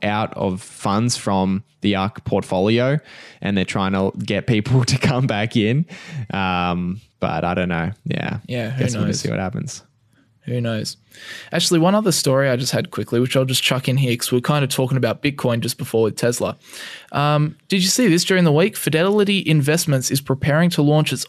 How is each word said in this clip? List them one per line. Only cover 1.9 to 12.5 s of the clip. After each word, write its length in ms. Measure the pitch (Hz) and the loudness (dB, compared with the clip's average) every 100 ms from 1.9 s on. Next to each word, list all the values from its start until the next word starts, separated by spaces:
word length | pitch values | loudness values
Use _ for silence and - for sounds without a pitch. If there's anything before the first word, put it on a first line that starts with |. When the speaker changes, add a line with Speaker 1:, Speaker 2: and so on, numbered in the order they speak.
| 98 | 0
Speaker 1:
Ark 280 | 95 - - | -2 -6 -2
portfolio 720 | 101 - 92 101 117 127 151 - - - - | -2 0 0 2 2 2 0 -4 -20 -20 -10
and 140 | 98 98 | -4 -2
they're 80 | |
trying 280 | 92 104 95 | -2 -2 0
to 180 | 98 98 - 110 | 0 -2 -2 -4
get 220 | 101 - | -4 0
people 360 | 120 - 127 120 | 0 2 0 2
<laughs> 0 | |
to 120 | - | 0
come 300 | - 127 131 | 0 0 0
back 280 | 104 113 120 | -2 0 0
in. 300 | 104 131 170 - - 156 107 | 2 0 -2 -8 -16 -12 -8
Um, 680 | 98 92 90 90 87 87 98 - - | -4 -2 0 0 -2 -4 -6 -12 -6
but 240 | 90 80 | -4 -2
I 100 | 85 | -2
don't 160 | 92 90 | -2 -2
know. 220 | 85 85 107 - | -2 -4 -6 -8
Yeah. 340 | - - 104 - | -6 -6 -8 -8
Speaker 2:
Yeah, 240 | 123 113 | -6 -6
who 120 | 131 | -2
Speaker 1:
Guess 100 | 123 113 | -2 -2
we'll 60 | 104 | -2
Speaker 2:
knows? 60 | 101 | -2
Speaker 1:
just 80 | |
see 60 | - | -4
what 100 | 104 | -4
happens. 440 | 92 - - - _ _ _ _ _ _ - | -4 -6 -10 -12 _ _ _ _ _ _ -8
Speaker 2:
Who 160 | 123 | -4
knows? 360 | 117 110 - - _ - - - - | -4 -4 -8 -12 _ -20 -18 -16 -6
Actually, 280 | 165 - 170 | -2 2 4
one 140 | 170 208 | 4 4
other 160 | 208 | 2
story 380 | 156 139 135 | 0 2 2
I 60 | 139 | 2